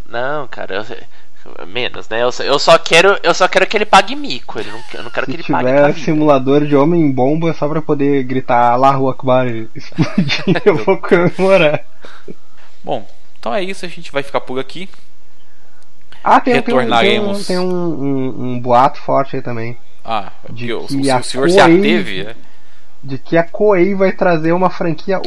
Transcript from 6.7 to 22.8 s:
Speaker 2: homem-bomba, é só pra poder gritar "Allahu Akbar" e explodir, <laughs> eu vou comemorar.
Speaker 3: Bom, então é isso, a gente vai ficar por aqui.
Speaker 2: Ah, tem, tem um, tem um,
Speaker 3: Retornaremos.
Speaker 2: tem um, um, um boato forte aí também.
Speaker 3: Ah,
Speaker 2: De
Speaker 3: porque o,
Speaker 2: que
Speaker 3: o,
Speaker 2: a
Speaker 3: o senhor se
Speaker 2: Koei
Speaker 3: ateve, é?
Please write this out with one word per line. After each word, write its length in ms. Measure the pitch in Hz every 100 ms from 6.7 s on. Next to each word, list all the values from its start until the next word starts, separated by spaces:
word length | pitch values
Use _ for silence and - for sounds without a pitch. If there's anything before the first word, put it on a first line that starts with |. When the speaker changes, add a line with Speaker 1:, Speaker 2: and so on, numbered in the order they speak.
| 143
Speaker 2:
homem-bomba, 760 | 147 175 151 131 131 156 165
é 20 |
só 160 | 151 147
pra 100 | 160
poder 440 | 151 147 139 139
gritar 480 | 127 131 - 120 120
"Allahu 360 | 123 135 139 135
Akbar" 400 | 127 131 127 127
e 220 | 113 110 123
explodir, 680 | - - - - 139 - 196
<laughs> 120 | 170 214
eu 120 | 156
vou 140 | 107 185
comemorar. 880 | 202 180 175 - 190 190 156 151 - - - - - - - - - -
Speaker 3:
Bom, 240 | - 135 - - - -
então 140 | 110
é 80 | 120
isso, 240 | 180 190 175
a 20 |
gente 240 | 175 165
vai 120 | 139
ficar 180 | 139 123
por 160 | - 127
aqui. 300 | 131 160 190 - - - - - - - - - - - - -
Speaker 2:
Ah, 180 | - 247
tem, 180 | 262 240
tem 140 | -
um, 0 |
tem 0 |
um, 40 | 240
Speaker 3:
Retornaremos. 640 | 233 233 - - 202 202 196
Speaker 2:
tem 120 | 180
um, 120 | 185
um, 720 | 180 175 151 139 135 131 107 127 123
um 40 |
boato 400 | 123 120 139 -
forte 360 | - 135 135 135
aí 80 |
também. 340 | 131 117 113 117 - -
Speaker 3:
Ah, 280 | - 110 95 - -
Speaker 2:
De 180 | 113 117
Speaker 3:
porque 60 |
o, 140 | 104 -
Speaker 2:
que 240 | 139 135
Speaker 3:
o, 40 | 127
Speaker 2:
a 40 |
Speaker 3:
o 40 |
senhor 260 | - 131 175
se 40 | 190
Speaker 2:
Koei 200 | 165 175
Speaker 3:
ateve, 420 | 208 214 113 95
é? 140 | 104 117 - - - -